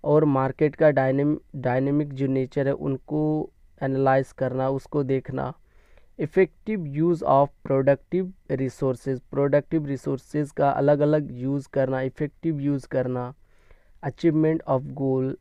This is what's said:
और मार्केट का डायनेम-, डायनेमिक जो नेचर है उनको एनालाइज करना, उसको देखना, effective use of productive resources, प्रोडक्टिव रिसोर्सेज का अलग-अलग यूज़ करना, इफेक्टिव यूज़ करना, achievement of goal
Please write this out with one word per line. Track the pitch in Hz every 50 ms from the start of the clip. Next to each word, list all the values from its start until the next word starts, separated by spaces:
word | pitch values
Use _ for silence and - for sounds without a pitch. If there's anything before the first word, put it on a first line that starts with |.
| -
और | 151 147 156 156
मार्केट | 151 135 131 131 135 - - 156 147 -
का | - 160 151
डायनेम-, | 139 135 131 131 135 139 143 147 151 - _ _ -
डायनेमिक | 139 123 127 123 131 135 143 143 147 151 147
जो | 139 131 139
नेचर | 131 135 135 131 127 - 147 135
है | 135 139
उनको | - 147 143 135 131 - - 151 151 151 151 156 156 - - _ _ - - _ -
एनालाइज | - 135 135 135 135 135 131 135 131 -
करना, | - - 135 127 123 131 131 131
उसको | 135 135 - - - 147
देखना, | 139 127 135 131 - - 131 135 135 127 - _ - _ _ - _ _ - - - _ - -
effective | 160 147 - 185 190 180 _ - - 214 214 196 165 143 139 147
use | 160 175 175 160
of | - - 139 139 143 139 - _ - -
productive | 135 135 135 139 139 - - _ - 180 190 185 190 _ _ - 147
resources, | 131 135 127 - - 143 131 127 117 - 135 135 127 - _
प्रोडक्टिव | - 139 139 143 139 147 143 - 165 160 147
रिसोर्सेज | 139 143 127 - 143 139 127 - _ - 147 147 143
का | - - 143 139
अलग-अलग | - - 139 143 147 143 151 147 151 156 147 135
यूज़ | 127 123 127 135 139 143 135 -
करना, | - 143 131 131 131 131
इफेक्टिव | 131 131 - - 156 147 _ _ - 165 156 143
यूज़ | 139 143 143 135 131 -
करना, | - 131 127 127 127 123 123 123 - _ _ _ _ _ _ _ - _ _ _ - - -
achievement | 139 - - - 170 151 156 156 156 160 165 - -
of | 135 131 143
goal | 139 131 - 135 135 131 131 131 135 135 -